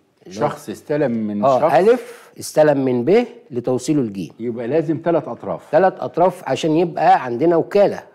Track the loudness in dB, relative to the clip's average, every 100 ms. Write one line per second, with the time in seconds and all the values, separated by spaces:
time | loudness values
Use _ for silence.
0 | _ _ -16 -6 -4 -4 -12 -12 -6 -2
1 | -2 -2 -4 -2 0 2 2 2 4 2
2 | -2 -18 -20 -16 -4 2 2 2 0 0
3 | 2 2 2 -8 -12 -6 -4 -2 0 -2
4 | -2 -6 -12 -10 -8 -6 -2 -2 0 -2
5 | 0 -2 -2 -10 -8 -10 -2 2 2 0
6 | -6 0 0 0 -4 -2 0 2 0 0
7 | 2 2 2 0 2 2 2 2 2 0
8 | -12